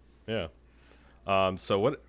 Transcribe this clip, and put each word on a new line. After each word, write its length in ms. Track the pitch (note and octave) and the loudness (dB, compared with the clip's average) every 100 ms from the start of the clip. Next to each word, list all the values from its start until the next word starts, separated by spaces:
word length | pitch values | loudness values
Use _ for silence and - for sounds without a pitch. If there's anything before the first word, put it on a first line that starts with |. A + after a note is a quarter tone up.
| - - - | -20 -20 -8
yeah. 200 | A2 D#2+ - - _ - - - - - | -6 -6 -10 -20 _ -20 -20 -20 -16 -2
Um, 320 | G2 F#2+ F#2 | 2 2 0
so 220 | - G2+ | 0 2
what, 240 | A#2 - | 2 -2